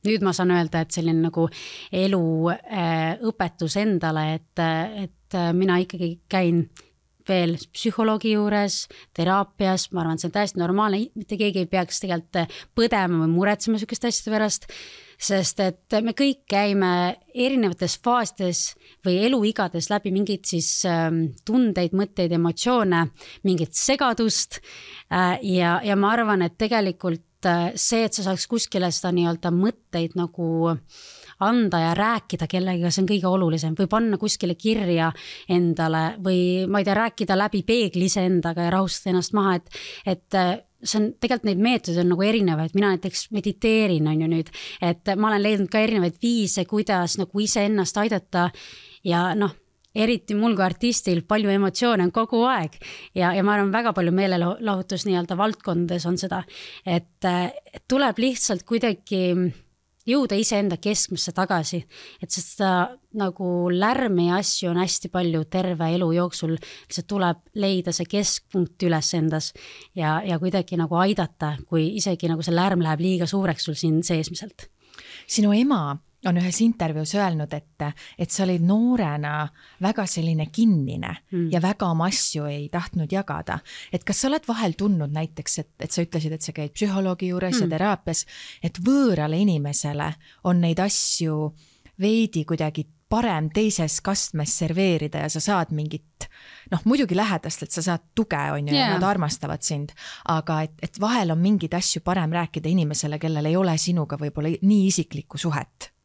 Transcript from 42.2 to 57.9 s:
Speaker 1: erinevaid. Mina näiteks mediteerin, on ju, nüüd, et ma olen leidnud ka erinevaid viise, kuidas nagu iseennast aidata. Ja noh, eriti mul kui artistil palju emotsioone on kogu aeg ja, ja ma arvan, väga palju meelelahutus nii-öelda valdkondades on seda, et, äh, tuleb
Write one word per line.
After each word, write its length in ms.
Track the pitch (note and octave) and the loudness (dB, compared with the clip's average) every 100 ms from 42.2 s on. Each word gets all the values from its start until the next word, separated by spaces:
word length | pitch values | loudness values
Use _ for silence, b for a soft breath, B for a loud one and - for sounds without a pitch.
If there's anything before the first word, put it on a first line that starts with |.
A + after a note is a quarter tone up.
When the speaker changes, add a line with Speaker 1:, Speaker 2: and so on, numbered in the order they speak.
Speaker 1:
erinevaid. 520 | G3+ A3 F#3+ D#3 D#3+ | 2 4 2 2 0
Mina 160 | G3 G3+ | 2 2
näiteks 360 | F#3 F#3+ - - | 2 -2 -6 -6
mediteerin, 760 | G#3+ G#3 F#3 A3 A3 G#3 E3 D#3 | -4 -4 0 2 4 4 2 2
on 140 | D#3 | 2
ju, 60 | D#3+ | 2
nüüd, 220 | E3 D#3 B B B | 0 -2 B B B
et 300 | F3 E3+ - | -2 -2 -2
ma 160 | G3 G#3+ | 0 2
olen 120 | G3+ | 2
leidnud 280 | G#3 G#3 F#3 | 2 2 2
ka 100 | A3 | 2
erinevaid 360 | A3 A3 F3 - | 2 2 0 0
viise, 440 | A#3 A#3 G3 - F3 | 0 2 0 -2 0
kuidas 500 | G#3+ G#3+ F#3+ F3 - | -2 0 0 0 -2
nagu 220 | F3+ G3+ | -2 -2
iseennast 580 | G#3+ A3+ G3+ G#3+ F3+ G#3 | 0 0 2 2 0 0
aidata. 460 | G#3+ G3+ _ F3+ F3 B B B B B | 0 -2 _ 0 0 B B B B B
Ja 280 | F#3 E3+ F3+ | -2 0 2
noh, 200 | G#3+ G3+ - _ _ _ | 0 -2 -4 _ _ _
eriti 400 | G#3+ A3+ A#3 - | -2 0 0 -2
mul 200 | G#3 A3+ | 0 2
kui 80 | G3 | 2
artistil 600 | F#3 E3+ A#3+ A3+ - E3+ | 0 0 -2 0 0 0
palju 280 | - G#3+ G#3 | 2 0 4
emotsioone 520 | G3 G3 F#3+ A#3+ G#3+ | 4 2 2 2 2
on 100 | F3+ | 2
kogu 300 | A#3 A3+ A3+ | 0 0 2
aeg 320 | A#3+ B3 G#3 - B B B | 2 0 -2 -8 B B B
ja, 180 | F#3 F3+ | 0 0
ja 100 | F#3+ | 2
ma 120 | G3+ G#3 | 2 2
arvan, 140 | G3+ | 2
väga 180 | G#3+ A#3 | 2 0
palju 200 | G3 E3+ | 0 2
meelelahutus 920 | F3+ G3 F3+ E3+ A3 A3 F#3+ F#3 F#3 G#3 | 2 2 2 0 -2 -2 -4 -4 -4 0
nii-öelda 320 | F3+ E3+ F3+ | -2 -2 -2
valdkondades 680 | G#3+ G#3 - E3+ F3 F3 E3+ | -2 -2 -2 -2 0 -2 -2
on 120 | F3+ | -2
seda, 240 | F#3 F#3 - B B B | -2 -6 -8 B B B
et, 340 | - F3 E3+ _ | -2 -2 -2 _
äh, 260 | F#3 F3+ F3+ - - - | 0 0 -2 -6 -18 -20
tuleb 340 | _ | _